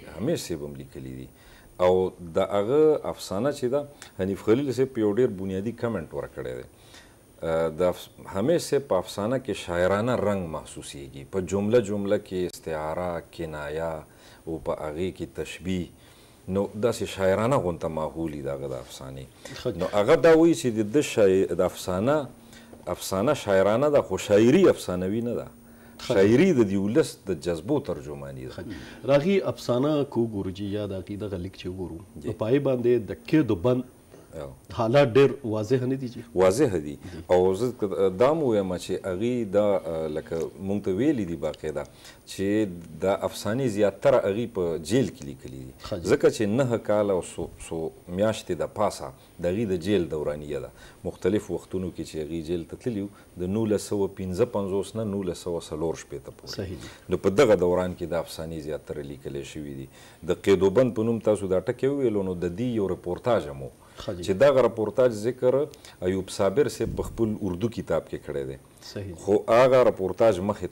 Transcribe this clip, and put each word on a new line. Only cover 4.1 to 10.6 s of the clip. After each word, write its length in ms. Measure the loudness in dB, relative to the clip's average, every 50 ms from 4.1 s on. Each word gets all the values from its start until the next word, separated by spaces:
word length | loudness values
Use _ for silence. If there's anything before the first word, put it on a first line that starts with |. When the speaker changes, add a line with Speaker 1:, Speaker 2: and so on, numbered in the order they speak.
| -6 -4
Speaker 1:
حنیف 240 | -2 -2 -2 -2 2
خلیل 280 | 2 2 4 2 0
صاحب 160 | 0 0 -2 -2 0
په 40 | 0
یو 160 | 2 2 4
ډېر 120 | 2 2
بنیادي 440 | 0 0 -4 -6 -6 -4 -4 -4 -6
کمنټ 420 | -6 -4 -4 -4 -4 -4 -8 -8 -10
ورکړی 400 | -10 -10 -10 -10 -10 -10 -8 -10 -10
دی. 80 | -12 -16 -20 -20 -20 -20 -20 -20 -20 -20 -20 _ _ _ -14 -8 -4
آ، 200 | -2 0 0 0
د 140 | 0 0 2
افس-، 280 | 2 2 0 -2 -8 -20 _ -20 -14 -8 -4
همیش 260 | -2 0 2 2 0
صاحب 200 | 0 0 -2 -2 0
په 80 | 0 0
افسانه 420 | 0 0 -2 -6 -4 -4 -2 -2
کې 140 | -4 -4 -4
شاعرانه 640 | -6 -6 -6 -4 0 2 2 2 2 2 0 0 0
رنګ 260 | 0 0 0 -2 -2 -4 -6 -8
محسوسیږي، 680 | -10